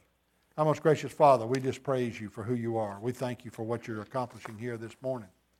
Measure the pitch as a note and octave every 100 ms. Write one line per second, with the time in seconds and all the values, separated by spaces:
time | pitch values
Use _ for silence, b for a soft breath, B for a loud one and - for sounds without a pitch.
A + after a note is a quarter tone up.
0 | _ _ _ _ _ - D#3 C#3+ D#3+ D3
1 | C3 - D3 B2+ A2+ C3 C3 - - C3
2 | A#2+ G#2 G#2 - G#2+ B2 A2+ A2+ G#2 G2
3 | A#2+ A#2+ B2 B2 A2+ - A2 A2+ B2 G#2+
4 | G#2 C3 B2 G#2+ - G#2+ A#2+ A2+ A2+ -
5 | C3 B2+ F#2+ _ _